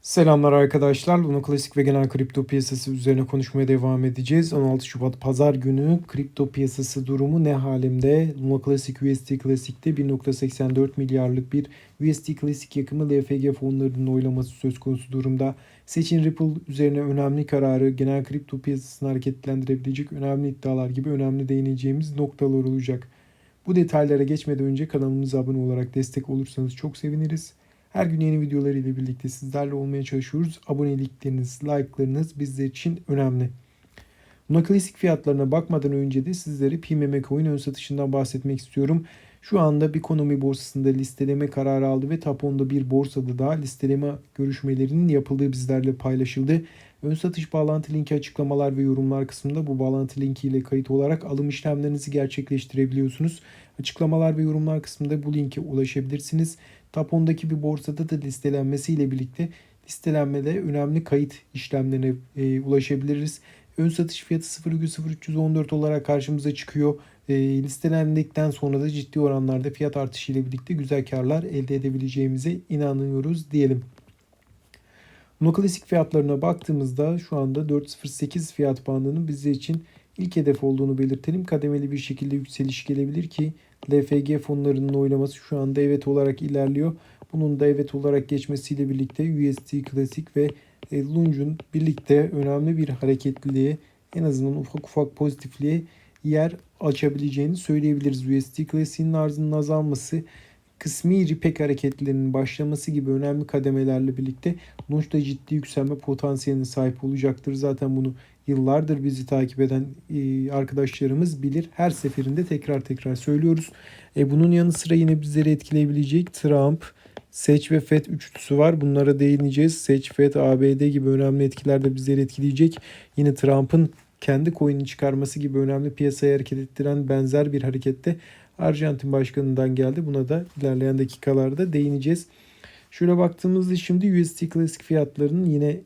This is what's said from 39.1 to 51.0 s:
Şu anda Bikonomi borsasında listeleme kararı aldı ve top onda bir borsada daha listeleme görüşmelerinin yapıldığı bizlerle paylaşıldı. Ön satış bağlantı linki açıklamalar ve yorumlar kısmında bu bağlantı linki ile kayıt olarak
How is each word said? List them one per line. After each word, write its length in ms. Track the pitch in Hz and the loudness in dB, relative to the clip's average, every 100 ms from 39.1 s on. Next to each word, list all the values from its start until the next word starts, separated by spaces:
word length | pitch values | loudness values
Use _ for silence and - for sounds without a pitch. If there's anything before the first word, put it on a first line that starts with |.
| - - _ | -20 -20 _
Şu 180 | - 196 | -2 2
anda 340 | 156 147 156 | 4 4 2
Bikonomi 480 | 156 - 156 147 143 | -2 -2 0 0 0
borsasında 480 | 135 135 - 139 135 | 0 -2 -6 0 0
listeleme 580 | 135 131 - 139 143 147 | 0 -4 -4 -2 0 -2
kararı 400 | 139 135 135 135 | -2 0 0 2
aldı 220 | 135 135 | 0 -2
ve 100 | 165 | -4
top 240 | 151 135 | -4 -4
onda 260 | 143 139 135 | -2 -2 0
bir 200 | 139 127 | -2 2
borsada 500 | 135 139 139 127 123 | 0 0 -4 -4 -2
daha 120 | 135 | -2
listeleme 600 | 160 135 - 135 139 143 143 - - | -2 -6 -4 0 0 -2 -6 -14 -6
görüşmelerinin 720 | 139 131 135 131 135 156 175 | -4 -4 -2 0 0 2 4
yapıldığı 440 | 143 139 135 139 | 2 0 0 0
bizlerle 420 | 127 127 131 131 | -2 -2 0 0
paylaşıldı. 680 | 131 131 131 127 - 135 165 165 - - _ | -2 -2 -2 -2 -2 0 0 -2 -20 -20 _
Ön 100 | 147 | -4
satış 400 | 160 180 170 156 | -2 -2 -4 -4
bağlantı 400 | 156 151 156 151 | 0 0 0 -2
linki 220 | 151 147 147 | -4 -2 -4
açıklamalar 600 | 147 - 139 143 139 139 | -4 -4 -2 0 0 0
ve 40 | |
yorumlar 460 | 135 135 135 139 135 | 0 2 0 0 -4
kısmında 400 | - 143 151 151 | -6 -4 -4 -2
bu 120 | 131 | -2
bağlantı 420 | 131 135 135 139 | 0 0 -2 -2
linki 260 | 139 131 139 | -4 -2 -2
ile 160 | 131 | -2
kayıt 280 | 131 135 131 | 0 -2 0
olarak 340 | 135 | 0